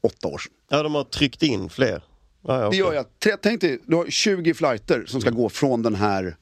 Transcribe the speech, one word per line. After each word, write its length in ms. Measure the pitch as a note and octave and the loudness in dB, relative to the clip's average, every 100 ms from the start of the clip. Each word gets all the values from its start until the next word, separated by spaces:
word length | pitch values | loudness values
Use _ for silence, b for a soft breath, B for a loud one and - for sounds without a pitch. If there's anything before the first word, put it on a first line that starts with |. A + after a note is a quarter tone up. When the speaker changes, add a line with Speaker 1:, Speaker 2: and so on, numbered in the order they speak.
Speaker 1:
åtta 260 | A3+ - E2 | 0 -2 -8
år 100 | C#2+ | -6
sedan. 140 | - _ _ | -12 _ _
Speaker 2:
Ja, 140 | C#3+ | -2
de 120 | D3+ D3+ | 0 -2
har 80 | |
tryckt 400 | C3 - C#3+ - | -4 0 0 2
in 260 | D#3+ G#2 F#2 | -2 0 -6
fler. 340 | - B2+ E2 _ _ _ _ - | 0 0 0 _ _ _ _ -4
Ja, 60 | |
ja, 60 | C3 | 0
Speaker 1:
Det 80 | G#2 | 0
Speaker 2:
okej. 120 | F#3+ | 2
Speaker 1:
gör 120 | F#3+ | 0
ju 40 | D3 | -2
att, 200 | A#2+ _ | -6 _
tre-, 180 | G#3+ G3+ | -2 2
tänk 200 | G#3 A#3 | 0 0
dig, 180 | E3+ B2+ - | 0 -2 0
du 100 | E3 | 0
har 100 | E3 | 0
tjugo 480 | - A3 F#3+ E3 | 0 0 2 0
flighter 500 | D#3 D#3 A2 - C3 F#2+ | 2 0 -2 0 -2 0
som 140 | B2+ | -2
ska 80 | G#2+ | 0
Speaker 2:
Mm. 120 | A#2 | 2
Speaker 1:
gå 80 | A2+ | 0
från 320 | - C#3+ A#2+ | 0 0 2
den 140 | A2+ G2+ | 0 2
här 420 | G#2 G2 F#2 D#2+ | 2 0 -4 -8